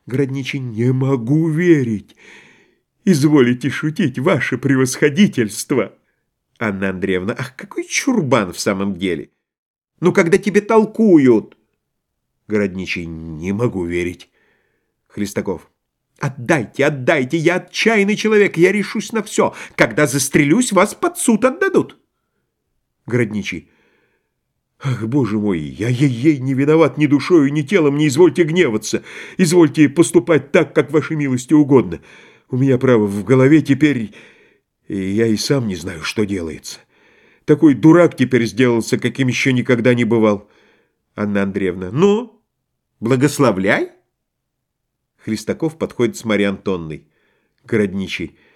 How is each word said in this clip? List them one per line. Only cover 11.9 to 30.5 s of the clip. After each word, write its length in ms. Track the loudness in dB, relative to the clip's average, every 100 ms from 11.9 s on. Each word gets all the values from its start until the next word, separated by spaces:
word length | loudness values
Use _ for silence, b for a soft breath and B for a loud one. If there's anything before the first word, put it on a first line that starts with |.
| _ _ _ _ _ -6
Городничий. 580 | -4 -4 -6 -8 -8 -10
«Не 480 | -12 -14 -10 -8
могу 320 | -4 -4 -4 -6
верить». 440 | -4 -6 -8 -18 _ _ _ _ _ _ _ _
Хлестаков. 640 | -10 -8 -6 -8 -8 -12 _ _ _ _ _
«Отдайте, 640 | -8 -6 -2 -2 -2 -2 -2
отдайте, 520 | -2 -2 -2 -2 -2
я 180 | 0 -2
отчаянный 600 | -4 -4 0 2 0 0
человек, 400 | 0 2 2 2
я 160 | 2
решусь 400 | 2 -4 -6 -8
на 120 | -8
все. 300 | -6 -2 -2 B B B
Когда 320 | 0 2 0
застрелюсь, 640 | 0 0 2 2 2 2
вас 220 | 2 0
под 240 | 0 -6 -2
суд 260 | 0 2
отдадут». 540 | 2 0 0 0 -2 -6 _ _ _ _ _ _ _ _ _ _ -6
Городничий. 640 | -2 -2 -4 -8 -10 -14 _ _ _ _ _ _ _ _ _ _ _
«Ах, 240 | -6 -6
боже 340 | -2 -2 0 -2
мой, 220 | -2 -2
я 300 | -6 -6 -4
ей-ей 480 | 0 0 0 0 0
не 140 | -2
виноват 440 | -2 2 4 2 2
ни 100 | 0
душою, 440 | 0 2 2 2
ни 100 | 0
телом, 360 | -2 0 0 0
не 100 | 0
извольте 360 | 4 4 4
гневаться. 600 | 0 0 0 -2 -4 -8 B B B B
Извольте 520 | 2 4 4 4 2
поступать 640 | 2 2 2 2 0 2